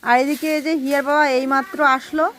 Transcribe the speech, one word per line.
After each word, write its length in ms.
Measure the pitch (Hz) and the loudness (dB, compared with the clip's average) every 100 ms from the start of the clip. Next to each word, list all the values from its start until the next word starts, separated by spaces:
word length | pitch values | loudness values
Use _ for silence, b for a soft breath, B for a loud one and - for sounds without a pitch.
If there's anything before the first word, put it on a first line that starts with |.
| - | 2
আর 80 | 247 | 2
এদিকে 260 | 277 294 311 302 | 2 -2 -2 -2
এই 60 | 294 | 0
যে 60 | 320 | -2
হিয়ার 220 | 262 277 269 | 0 -2 0
বাবা 160 | 294 294 254 | 2 2 0
এইমাত্র 400 | 269 269 262 - 294 254 | 0 -2 -2 0 2 2
আসলো 280 | - 311 330 | -2 -2 -2